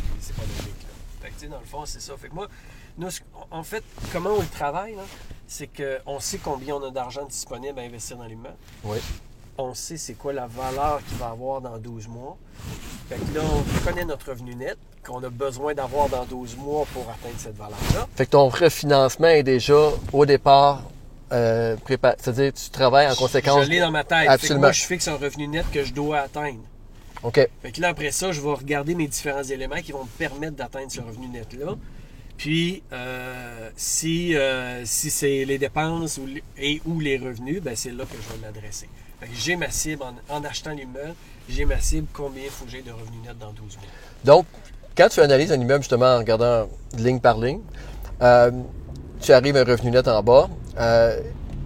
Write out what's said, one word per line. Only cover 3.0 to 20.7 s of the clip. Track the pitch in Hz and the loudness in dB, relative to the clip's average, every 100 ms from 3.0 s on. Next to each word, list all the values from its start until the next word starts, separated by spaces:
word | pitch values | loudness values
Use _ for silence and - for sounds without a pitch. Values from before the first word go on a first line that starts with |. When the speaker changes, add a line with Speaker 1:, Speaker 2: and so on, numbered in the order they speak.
| 180 | -10
Speaker 1:
ce, | - - - - | -12 -16 -20 -16
en | 165 | -14
fait, | 165 214 - - - | -10 -12 -12 -14 -10
comment | 175 185 | -6 -2
on | 214 | 0
le | 165 | -2
travaille, | - 147 160 214 208 | -4 -4 -4 -8 -12
là, | 196 - - - - | -16 -16 -16 -16 -16
c'est | - 147 | -16 -14
qu'on | - 139 131 139 139 | -10 -8 -8 -8 -10
sait | - 190 | -8 -8
combien | 165 135 131 143 | -8 -8 -6 -8
on | 135 | -6
a | |
d'argent | 131 123 131 139 | -8 -8 -10 -12
disponible | - - 120 139 131 | -12 -12 -12 -12 -12
à | |
investir | 120 120 - 123 | -12 -14 -14 -14
dans | 117 | -16
l'immeuble. | 113 117 - - - 104 | -16 -18 -20 -20 -14 -8
Speaker 2:
Oui. | 110 - - - - - - | -8 -8 -12 -14 -20 -16 -10
Speaker 1:
On | 131 | -10
sait | 127 - 160 | -8 -12 -12
c'est | - 113 | -14 -10
quoi | 143 | -8
la | 139 123 | -8 -8
valeur | 117 131 131 151 147 - | -8 -6 -2 -2 -2 -6
qu'il | 127 | -8
va | 120 | -8
avoir | 113 127 135 | -8 -8 -8
dans | 123 113 | -10 -12
douze | 117 113 107 | -12 -14 -14
mois. | 117 131 185 - - - - - - - | -14 -16 -18 -20 -16 -14 -12 -14 -14 -12
Fait | 123 | -8
que | - 151 | -6 -2
là, | |
on | 156 151 147 165 175 | 0 0 0 0 0
connaît | 175 | -2
notre | 170 139 - | -4 -6 -8
revenu | 123 123 | -10 -10
net | 123 143 202 - - - | -10 -8 -10 -14 -20 -14
qu'on | 123 | -10
a | 127 | -10
besoin | 120 139 123 147 | -6 -6 -4 -4
d'avoir | 143 127 139 143 | -4 -2 0 0
dans | 131 120 | 0 -4
douze | 127 120 120 | -8 -10 -10
mois | 139 151 143 | -4 -4 -4
pour | 131 | -6
atteindre | 117 110 120 117 | -10 -12 -12 -12
cette | 117 104 | -12 -14
valeur-là. | 104 104 - 185 - - | -12 -4 0 0 -2 -4
Speaker 2:
Fait | 131 | 4
que | |
ton | 143 135 | 6 6
refinancement | - 165 - 147 139 131 - 165 | 6 2 4 2 4 4 4 6
est | 156 | 6
déjà | 135 127 113 147 151 - - | 4 2 6 6 6 2 0
au | 139 143 | 4 6
départ, | 139 143 139 143 | 6 8 8 8